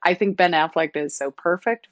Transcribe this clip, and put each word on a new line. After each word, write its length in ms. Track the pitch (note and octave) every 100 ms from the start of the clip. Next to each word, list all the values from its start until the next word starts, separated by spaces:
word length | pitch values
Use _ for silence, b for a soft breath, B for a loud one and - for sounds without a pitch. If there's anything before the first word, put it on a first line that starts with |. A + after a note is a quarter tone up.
I 120 | -
think 220 | F#3 G3+ F#3+
Ben 140 | F3+
Affleck 440 | D#3+ D#3+ E3 D#3+ D3+
is 180 | D3 -
so 140 | C#3
perfect 580 | - E3+ F3+ A#3 A#3 _